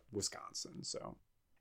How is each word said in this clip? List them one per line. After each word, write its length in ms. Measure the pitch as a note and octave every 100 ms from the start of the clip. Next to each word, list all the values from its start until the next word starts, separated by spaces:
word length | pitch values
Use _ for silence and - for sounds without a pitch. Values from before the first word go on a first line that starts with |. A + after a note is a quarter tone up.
| -
Wisconsin, 720 | G#2 - - - - - -
so 340 | - - - - - _ _ -